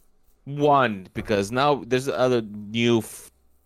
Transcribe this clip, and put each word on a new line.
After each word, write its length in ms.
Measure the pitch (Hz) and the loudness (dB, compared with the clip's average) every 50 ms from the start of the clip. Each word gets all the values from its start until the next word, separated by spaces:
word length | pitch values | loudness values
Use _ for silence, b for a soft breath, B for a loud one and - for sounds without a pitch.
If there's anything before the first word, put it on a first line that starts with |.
| _ _ _ _ _ _ _ _ _ | _ _ _ _ _ _ _ _ _
One, 640 | 135 143 147 143 147 143 139 127 117 104 95 92 92 - | -10 -4 0 2 4 4 4 4 2 -2 -6 -12 -10 -10
because 360 | 117 101 - 110 101 101 98 | -10 -4 -2 0 0 0 0
now 260 | 120 127 143 147 147 117 82 | -2 0 2 2 2 0 0
there's 200 | 117 123 127 135 139 | -2 -2 -2 0 -2
other 340 | - - 127 127 123 120 | -2 0 2 2 2 0
new 560 | 110 104 104 104 104 101 110 117 117 120 117 113 | -2 -4 -10 -14 -12 -6 -2 0 2 4 4 2
f-, 320 | 104 - - - - - _ _ _ _ _ _ _ | 0 -2 -10 -18 -20 -20 _ _ _ _ _ _ _